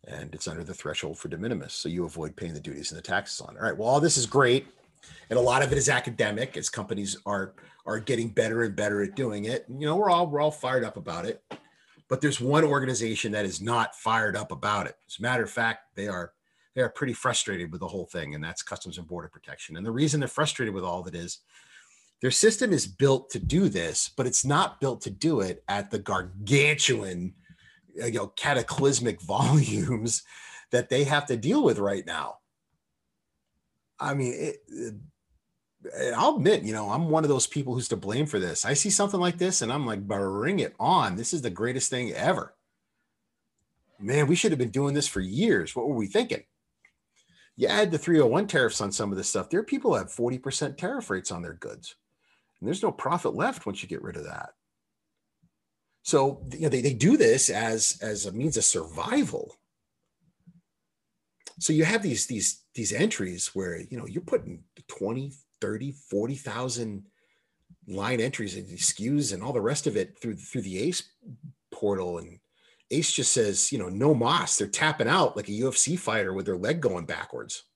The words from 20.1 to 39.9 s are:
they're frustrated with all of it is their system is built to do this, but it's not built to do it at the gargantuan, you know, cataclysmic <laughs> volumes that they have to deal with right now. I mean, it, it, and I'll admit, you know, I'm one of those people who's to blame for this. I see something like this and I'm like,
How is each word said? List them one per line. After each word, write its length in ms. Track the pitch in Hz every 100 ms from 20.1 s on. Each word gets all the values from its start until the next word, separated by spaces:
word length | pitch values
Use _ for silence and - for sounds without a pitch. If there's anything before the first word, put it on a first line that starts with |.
| 147
they're 80 | 127
frustrated 460 | - 151 - 113
with 100 | 95
all 180 | 90 90
of 60 | 90
it 80 | 87
is 240 | 85 - _ - _ - - _ _ _
their 100 | 127
system 420 | - 214 220 254
is 140 | 156 98
built 420 | 95 139 135 -
to 80 | 113
do 300 | 92 151 190
this, 400 | 98 82 76 -
but 160 | - 127
it's 180 | -
not 380 | 135 147 190 -
built 200 | 135 117
to 80 | -
do 300 | 98 156 143
it 220 | 92 90 -
at 240 | 98 101
the 80 | 107
gargantuan, 1300 | 98 95 90 95 104 139 147 151 - 117 98 87 90 - _ - - _ _
you 180 | - 120
know, 160 | 113 101
cataclysmic 960 | - 151 135 113 - 139 127 120 92
<laughs> 0 |
volumes 1000 | 78 98 151 147 123 - 165 120 113 - - - - - -
that 180 | 123 -
they 140 | 131
have 240 | 139 147 143
to 100 | 120
deal 260 | 120 277
with 140 | 220 104
right 280 | 101 98 -
now. 340 | 80 67 - _ _ _ _ _ _ _ _ _ _ _ _ _ _ _ _
I 160 | 143
mean, 200 | 139 127
it, 240 | 139 151 - _
it, 280 | - 117 104 - _ _ _ _ _ _ _ - -
and 180 | - -
I'll 200 | 196 247
admit, 280 | 160 180
you 100 | 104
know, 160 | 110 104
I'm 200 | 120 165
one 140 | 156
of 60 | 156
those 180 | 135 -
people 260 | 147 131
who's 140 | 123 117
to 60 | 104
blame 300 | 95 117 151
for 140 | 104
this. 260 | 90 76 113
I 80 |
see 160 | 143 214
something 320 | 196 202 196
like 160 | 180 175
this 240 | 180 185
and 100 | 113
I'm 140 | 139
like, 200 | 127